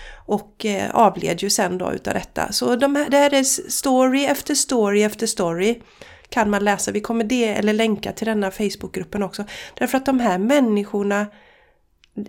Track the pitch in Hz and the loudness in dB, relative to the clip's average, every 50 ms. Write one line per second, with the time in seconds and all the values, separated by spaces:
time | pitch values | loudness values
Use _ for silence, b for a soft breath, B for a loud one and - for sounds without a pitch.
0 | B B B B B B 208 202 208 - _ - - 214 202 190 196 - - - | B B B B B B -4 -4 -4 -6 _ -6 -4 -2 -2 -2 -2 0 2 4
1 | 233 196 180 180 170 165 170 165 - 202 - - 208 180 180 180 185 - - - | 4 4 4 2 -2 -4 -2 -2 -2 -2 0 0 0 0 -2 -4 -4 -4 -4 -4
2 | - 202 - 190 175 - - - - - 208 - 247 247 247 233 269 277 285 285 | -4 -4 -4 -4 -4 -6 -4 -4 -4 -2 -2 -2 0 0 0 2 2 2 2 0
3 | 294 - 262 285 285 285 285 269 262 262 - - - - - - - 277 262 254 | 0 2 4 4 4 6 4 2 2 2 0 -4 -4 -6 -6 -4 0 2 4 4
4 | 262 262 254 269 285 269 277 277 - - 302 269 - - 269 240 214 202 202 208 | 4 4 4 2 2 2 0 0 0 -2 -2 -2 0 0 2 2 2 4 4 4
5 | 208 214 208 - 226 220 - - 196 170 165 170 185 220 240 233 B B B B | 2 2 0 -2 -4 -4 -2 -2 -2 -2 0 0 0 0 0 -2 B B B B
6 | B B B B B B - 247 220 208 208 202 202 208 202 190 - - 196 208 | B B B B B B 0 0 2 2 2 2 2 2 0 0 -2 -4 -4 -4
7 | 208 - 233 233 226 214 254 247 233 220 202 - 208 208 214 214 226 226 214 202 | -4 -2 -2 -2 0 0 0 0 0 0 0 0 0 2 2 2 2 2 0 -2
8 | - 202 196 - - 220 220 214 202 190 - - 214 202 - - - 190 - 190 | -4 -8 -8 -6 -4 -2 -2 -2 -2 -2 -2 -2 -4 -4 -4 -6 -12 -10 -10 -10
9 | 180 - - 202 208 180 - - 202 208 B B B B B B - 247 - 262 | -10 -8 -6 -6 -6 -6 -6 -8 -10 -10 B B B B B B -4 0 0 0
10 | 269 - 269 254 240 220 180 180 190 226 285 294 269 233 208 208 202 202 - 202 | 0 2 0 2 2 2 0 0 2 2 4 4 4 4 2 0 0 -2 -2 -2
11 | 202 202 202 202 208 208 b b b b b b b b b b b b _ _ | -2 0 0 0 -2 -4 b b b b b b b b b b b b _ _
12 | _ _ - - 208 | _ _ -12 -12 -8